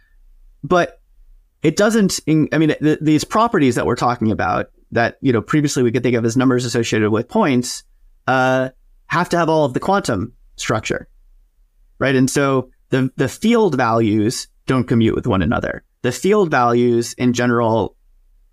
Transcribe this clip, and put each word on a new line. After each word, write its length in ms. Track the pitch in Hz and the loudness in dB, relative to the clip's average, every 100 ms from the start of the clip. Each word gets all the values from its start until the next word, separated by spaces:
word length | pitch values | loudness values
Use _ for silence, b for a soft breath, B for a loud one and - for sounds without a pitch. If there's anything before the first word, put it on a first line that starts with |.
| b b - - - _ | b b -20 -20 -20 _
but 380 | 143 175 - - _ _ - - _ _ | 0 0 0 -6 _ _ -20 -20 _ _
it 140 | 156 160 | -2 2
doesn't, 440 | 208 226 190 - - | 2 2 0 0 0
in-, 220 | 156 143 | 0 2
I 60 | 147 | 0
mean, 160 | 156 - | 0 0
th-, 180 | 151 151 | 0 0
these 240 | 151 151 | 0 0
properties 500 | - 214 226 202 135 | 0 0 0 2 2
that 120 | 120 82 | 2 -2
we're 100 | 120 | -2
talking 340 | 127 123 110 | -2 -2 -2
about 400 | 87 92 107 - _ _ | -2 -2 -4 -6 _ _
that, 260 | 117 113 - | -2 -2 -2
you 120 | 135 | 0
know, 80 | 113 | 0
previously 420 | - 156 143 143 | 0 0 0 0
we 100 | 123 | 0
could 100 | 127 | 0
think 140 | 127 117 | 0 0
of 80 | |
as 120 | 117 120 | 0 0
numbers 280 | 127 123 | 2 0
associated 460 | 123 123 113 110 107 | -2 -4 -2 0 0
with 180 | 107 - | 0 -2
points, 560 | 220 180 123 123 - - _ - _ - | 0 2 0 -2 -8 -16 _ -20 _ -4
uh, 440 | 131 127 131 131 - _ _ - | 0 0 0 -2 -8 _ _ -6
have 220 | 160 175 | -4 -2
to 80 | 170 | 0
have 100 | 160 | 0
all 160 | 160 | 2
of 80 | 143 | 0
the 80 | 127 | -2
quantum 540 | - 196 - 104 - - - - | -2 -2 -2 -4 -6 -12 -20 -10
structure, 520 | - 110 - - - _ _ - _ _ _ _ _ - | -4 -4 -4 -8 -10 _ _ -20 _ _ _ _ _ -4
right? 160 | 131 | 0
And 160 | 131 131 | 2 2
so 400 | 147 139 135 123 _ _ | 2 0 0 -4 _ _
the, 200 | 131 131 - | -2 -2 -2
the 120 | 131 | -4
field 460 | - 214 233 208 | -2 0 2 2
values 760 | 131 117 113 113 107 104 - - _ - | 0 0 2 2 0 0 -4 -10 _ -2
don't 200 | 131 120 | -2 0
commute 280 | 120 110 | 2 2
with 120 | - 123 | 0 0
one 140 | 95 | 0
another. 420 | 78 - - - - _ | 0 -2 -4 -8 -14 _
The 100 | 123 | -6
field 380 | 127 190 214 180 | -2 0 2 2
values 640 | 139 120 120 120 117 117 | 2 2 2 2 0 -2
in 180 | - 123 | -2 -2
general 640 | 120 123 120 117 113 - - _ _ _ _ _ | 0 0 0 0 0 -2 -8 _ _ _ _ _